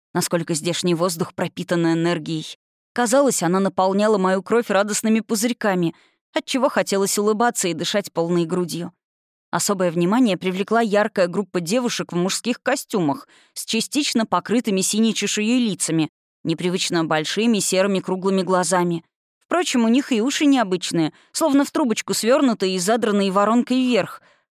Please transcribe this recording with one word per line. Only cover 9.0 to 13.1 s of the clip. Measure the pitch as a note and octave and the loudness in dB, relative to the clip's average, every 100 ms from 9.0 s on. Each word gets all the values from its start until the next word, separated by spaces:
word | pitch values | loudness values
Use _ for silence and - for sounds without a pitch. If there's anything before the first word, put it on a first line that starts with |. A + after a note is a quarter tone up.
| _ _ _ _ _ | _ _ _ _ _
Особое | C#3 - F#3+ F3+ | -4 -2 0 0
внимание | E3+ E3+ A#3 A#3+ F3+ | 2 2 4 2 2
привлекла | F#3 F#3 G3 A3+ | -2 -4 0 0
яркая | A3+ G3+ G#3+ - F3+ | 2 2 2 0 0
группа | F3+ F#3+ F#3 | 0 -4 -4
девушек | E3 B3 A#3+ - - | -2 0 0 -4 -4
в | E3+ | -2
мужских | F3+ - A3+ A3+ | -2 -2 -4 -4
костюмах | - C#4 - G#3 D3+ | -2 -4 -2 -2 0